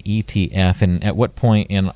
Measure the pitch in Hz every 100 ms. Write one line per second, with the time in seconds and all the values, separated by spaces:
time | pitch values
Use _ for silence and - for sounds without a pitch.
0 | - 107 - 104 92 95 92 90 95 87
1 | 104 90 123 - 120 107 95 98 95